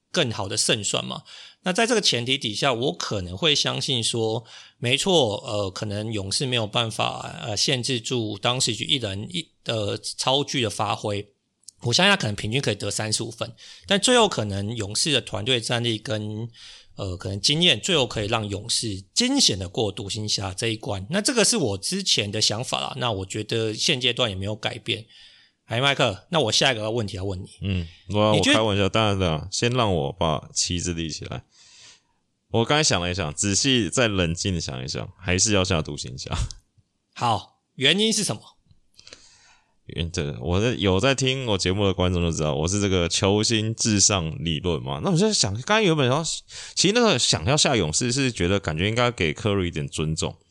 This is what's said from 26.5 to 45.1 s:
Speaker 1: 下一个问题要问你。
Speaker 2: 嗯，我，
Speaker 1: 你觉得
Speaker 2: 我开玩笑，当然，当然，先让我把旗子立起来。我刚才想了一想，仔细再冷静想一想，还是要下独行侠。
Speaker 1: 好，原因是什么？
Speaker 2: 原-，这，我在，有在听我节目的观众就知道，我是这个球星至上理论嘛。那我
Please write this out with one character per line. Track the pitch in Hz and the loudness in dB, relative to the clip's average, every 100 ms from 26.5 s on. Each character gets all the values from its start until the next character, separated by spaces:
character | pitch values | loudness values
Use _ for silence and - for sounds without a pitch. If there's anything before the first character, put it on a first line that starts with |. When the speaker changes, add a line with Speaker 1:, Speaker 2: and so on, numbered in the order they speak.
Speaker 1:
下 | - 139 | 2 2
一 | 113 | 2
个 | 107 | -2
问 | 120 101 | -2 -4
题 | 92 | -4
要 | |
问 | 98 92 | -6 -6
你。 | - - | -10 -6
Speaker 2:
嗯， | 98 90 82 - - | -2 -2 -4 -10 -4
我， | 101 107 107 | 2 4 6
Speaker 1:
你 | |
觉 | 92 | 6
得 | 110 | 4
Speaker 2:
我 | |
开 | |
玩 | 110 98 | 4 2
笑， | 95 | 2
当 | 110 107 | 4 2
然， | 98 | 2
当 | 90 | 2
然， | 78 87 | 0 -4
先 | - 120 | -2 0
让 | 127 110 | 2 2
我 | 85 69 | 2 0
把 | 80 82 73 - | 0 0 0 -4
旗 | - - 90 | -4 -2 -2
子 | 90 | -2
立 | 82 82 | -4 -6
起 | 71 | -8
来。 | - 123 - _ - - - - _ _ _ _ _ | -10 -12 -12 _ -20 -20 -20 -20 _ _ _ _ _
我 | 110 | 0
刚 | 117 147 | 2 2
才 | |
想 | 156 101 | 4 2
了 | 87 | 0
一 | 90 | -2
想， | 78 | -4
仔 | - 101 98 | -2 0 2
细 | 139 127 87 | 2 2 2
再 | 131 117 | 2 2
冷 | 95 85 82 | 2 0 0
静 | 101 87 | -2 -2
想 | - 64 65 | -4 -8 -8
一 | |
想， | 62 98 - | -8 -10 -8
还 | 87 90 | -2 2
是 | 110 | 4
要 | 101 | 2
下 | 92 85 | 4 2
独 | 76 73 | 0 -6
行 | 64 65 | -10 -12
侠。 | - - - - _ _ _ _ _ - | -6 -4 -4 -8 _ _ _ _ _ -4
Speaker 1:
好， | 120 104 - _ _ - | 0 0 -4 _ _ -2
原 | 135 185 | 2 4
因 | 220 | 4
是 | 214 | 2
什 | 185 110 | 0 -4
么？ | - _ _ _ _ - - - - - _ _ _ _ - | -10 _ _ _ _ -20 -20 -20 -20 -20 _ _ _ _ -12
Speaker 2:
原-， | - 82 | -8 -6
这， | 87 73 58 | -4 -6 -4
我 | 65 90 | -2 2
在， | - - | 2 2
有 | 98 92 | 2 4
在 | 135 131 | 4 2
听 | 131 135 123 | 0 0 0
我 | 95 | 0
节 | 90 | 0
目 | 95 101 | 2 2
的 | 92 | 2
观 | 92 | 2
众 | 90 | 2
就 | 85 | 0
知 | 80 | 0
道， | 76 | 0
我 | 69 82 | 0 0
是 | 101 | 0
这 | 101 | 2
个 | 92 85 | 2 2
球 | - 98 104 | 2 4 4
星 | 107 113 107 | 4 2 0
至 | 113 117 101 | -2 2 4
上 | - 98 80 71 | 4 4 0 -4
理 | 82 76 | -4 -2
论 | 90 76 | 0 -2
嘛。 | 64 71 | -2 -4
那 | |
我 | 143 | 0